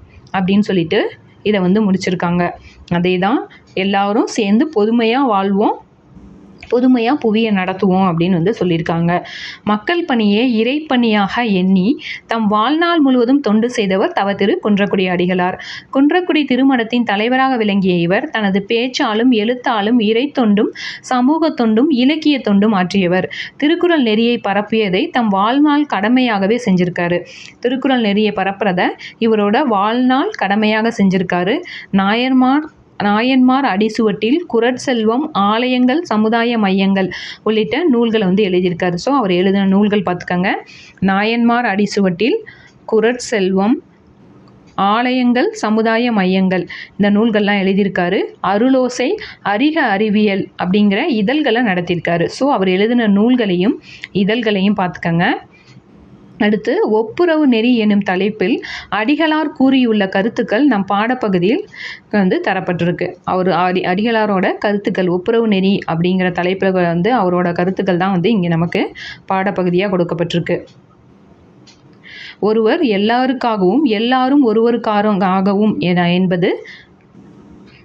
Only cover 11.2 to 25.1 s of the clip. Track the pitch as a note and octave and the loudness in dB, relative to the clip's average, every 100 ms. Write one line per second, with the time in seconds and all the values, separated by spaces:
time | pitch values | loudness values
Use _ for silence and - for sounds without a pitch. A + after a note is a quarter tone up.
11.2 | G3 A#3+ A#3+ F#3+ F#3 F#3+ G3 F4 - - | 0 -2 0 0 2 2 2 -2 -6 -12
12.2 | - A3+ G#3 G#3 A#3 D#4 F4 E4+ C4+ B3+ | -6 -4 0 0 0 0 2 2 2 2
13.2 | A#3 C#4+ A#3+ G#3+ A#3 B3 G3 F#3+ E4 A#3+ | 2 0 0 0 0 -2 -2 0 -2 -2
14.2 | G3 G3 G3 F4+ A3 G3+ G3+ G3 F#3 F3+ | -4 -2 0 0 0 0 0 0 -2 0
15.2 | F3+ F3+ F3+ - - - - C4+ D4 F4+ | -2 0 -2 -4 -12 -18 -6 0 2 2
16.2 | F4+ D4+ C#4+ B3+ C4+ B3+ A3 A#3+ A3+ G3+ | 0 -2 0 2 2 2 0 -2 -2 -2
17.2 | A3+ C4 C4 B3+ G#3 G3 F#3+ F3 E3+ G3+ | 0 0 0 0 0 0 2 0 0 0
18.2 | D#4 A3 G3+ G3 G3+ A#3 B3+ B3+ B3+ G#3+ | -2 -4 -2 -2 0 -2 -2 -2 -2 0
19.2 | B3+ A3 G#3+ B3 - A3 G3+ B3 G#3 A3 | 2 2 0 -2 -2 -2 0 2 2 0
20.2 | C#4 C#4+ A3 G3+ F4+ - - - - B3+ | -2 0 2 2 0 -4 -14 -12 -4 0
21.2 | B3 D#4 D#4+ D#4 A3+ A3 D#4 A#3+ B3+ D#4+ | 2 2 0 0 0 2 2 2 2 2
22.2 | D4+ C#4 G#3+ G3 A3 G3 F3+ G3+ F3 F#3 | 0 0 2 2 2 2 0 0 0 0
23.2 | F3+ - - - D4 E4+ F4 D#4+ A#3 A3 | -2 -8 -14 -4 -2 0 2 2 2 2
24.2 | A#3 A#3+ G3+ G3 G#3 A3 G3+ F3+ F4 | 0 0 -2 -2 -2 -2 0 0 -2